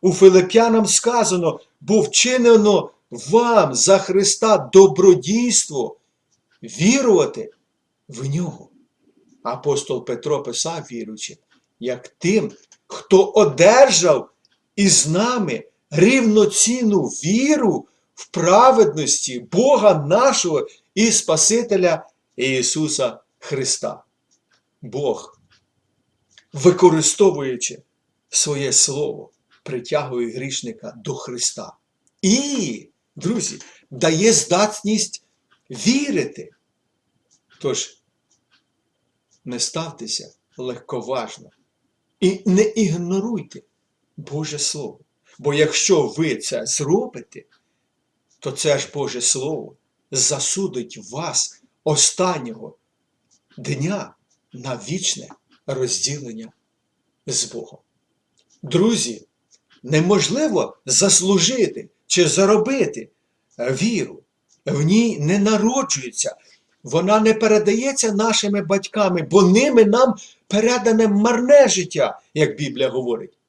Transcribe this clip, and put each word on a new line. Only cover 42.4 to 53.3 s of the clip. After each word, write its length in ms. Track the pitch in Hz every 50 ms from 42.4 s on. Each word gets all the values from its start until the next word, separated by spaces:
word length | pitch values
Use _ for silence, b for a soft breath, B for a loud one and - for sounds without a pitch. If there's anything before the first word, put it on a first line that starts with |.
| -
не 180 | 214 180 196 220
ігноруйте 1000 | 214 - 220 214 180 160 175 175 175 185 196 196 240 233 185 151 - - 139 _ _ _ _ _ _ _ _ _ _ _
Боже 420 | - 151 - 139 151 156 151 147 147
Слово. 400 | - - - 151 139 107 - _ _ _ _ _ b b b b
Бо 140 | - 147 143
якщо 540 | 151 151 147 - - - - 190 156 139
ви 280 | 117 - - 160 151 120
це 300 | 107 - - 127 117 113
зробите, 800 | - - - 147 135 165 214 254 254 _ - - _ - - - _ _ _ _ _ _ _ _ _ _ _ _ _ _ _ _ _ _ _
то 120 | - 139
це 280 | 127 - - 151 143 135
ж 100 | - - -
Боже 280 | 143 139 113 - 120
Слово 540 | 120 - - 135 127 147 156 127 120 107 - _ _ _ _ _ _ _
засудить 880 | - 131 127 - 147 135 - - - 185 196 185 127 127 113 - - - 101 95
вас 520 | 117 143 170 160 120 - - - - _ _ _ _ _ _
останнього 920 | 151 151 139 - - - - 214 185 175 151 127 120 110 110 110 - - _ _ _ _ _ _ _ _ _ _ _